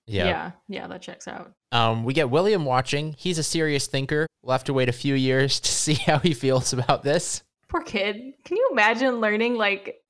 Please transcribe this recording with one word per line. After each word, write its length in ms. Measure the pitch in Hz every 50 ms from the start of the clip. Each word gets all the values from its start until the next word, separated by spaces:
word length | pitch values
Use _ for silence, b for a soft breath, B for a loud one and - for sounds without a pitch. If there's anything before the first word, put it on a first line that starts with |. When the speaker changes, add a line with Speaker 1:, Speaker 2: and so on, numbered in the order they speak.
| _ -
Speaker 1:
Yeah. 180 | 107 98 87 -
Speaker 2:
Yeah, 240 | 175 160 160 175 175 _ _ -
yeah, 200 | 196 196 190 180
that 140 | 180 185
checks 260 | - - 180 - - -
out. 260 | - - 175 - _ _ _ -
Speaker 1:
Um, 320 | 123 120 113 113 113 113 113
we 100 | 123 135
get 160 | 165 151 123
William 340 | 123 156 185 214 214 185 151
watching. 520 | 135 123 127 131 - 147 143 151 156 151 -
He's 220 | - 180 175 160
a 40 | 147
serious 440 | - - 165 160 151 147 139 - -
thinker. 400 | - 135 135 135 151 151 160 160 _ _ -
We'll 80 | 123
have 140 | 127 127 -
to 80 | - 139
wait 140 | 131 127 123
a 60 | 120
few 220 | - - 139 139
years 440 | 135 131 131 131 135 139 135 - -
to 100 | - -
<laughs> 0 |
see 240 | - - - 156 147
how 240 | 127 - - 156 139
he 140 | - 180 151
feels 400 | - - 131 131 127 127 - -
about 300 | 123 123 - 139 - -
this. 380 | 139 147 180 - - - - - _ _ _ _ -
Speaker 2:
Poor 140 | - 339
kid. 340 | 330 - - 202 196 208 202 214 247 262 277 _ _
Can 120 | - 349 427
you 120 | 523 508
imagine 480 | 330 226 208 220 233 226 269 262 247 233
learning, 360 | 220 214 208 214 226 240 247
like, 400 | 226 214 202 196 196 - - - - _ _